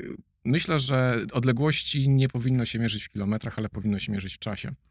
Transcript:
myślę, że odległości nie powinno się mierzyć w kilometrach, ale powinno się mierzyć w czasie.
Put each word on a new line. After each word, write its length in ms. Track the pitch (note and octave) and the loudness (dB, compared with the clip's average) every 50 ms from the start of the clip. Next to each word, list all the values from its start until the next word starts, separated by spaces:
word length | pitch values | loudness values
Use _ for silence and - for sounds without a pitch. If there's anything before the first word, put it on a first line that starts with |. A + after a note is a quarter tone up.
| - - - - - _ _ _ - | -10 -12 -12 -14 -16 _ _ _ -2
myślę, 340 | B2 C3 E3+ - - E3 D3 | 0 2 2 2 2 0 0
że 460 | B2+ C3 C#3 C3 B2+ B2+ A#2+ A#2 G2 - | 2 2 2 4 4 4 2 0 -2 -2
odległości 800 | - B2+ A#2+ B2+ B2 A#2+ D3 D#3 D3+ - - - - C#3+ C3+ C#3 | -2 2 2 2 2 4 2 2 2 0 -2 -2 -2 2 4 4
nie 200 | C3+ C3+ C3 C3 | 6 6 4 4
powinno 360 | - B2 A#2+ B2+ C3 B2+ A#2 | 2 0 0 2 2 2 0
się 140 | - - A2+ | 0 -2 -2
mierzyć 260 | A#2 A2+ G#2 G#2 - | 0 0 -2 -4 -6
w 40 | - | -8
kilometrach, 500 | - G#2 G2+ G2+ G#2+ A2 - A#2 - - | -6 -4 -2 -2 -2 -2 -4 -6 -6 -4
ale 100 | A2 G2+ | -6 -6
powinno 300 | - G2+ G2 G#2 G2+ F#2+ | -6 -4 -2 -2 -2 0
się 120 | - - | -2 -4
mierzyć 240 | G#2 G2 F2+ F#2 - | -4 -4 -6 -8 -10
w 40 | - | -10
czasie. 340 | - A2 G2+ - - - C3 - _ _ | -8 -8 -8 -6 -8 -10 -10 -12 _ _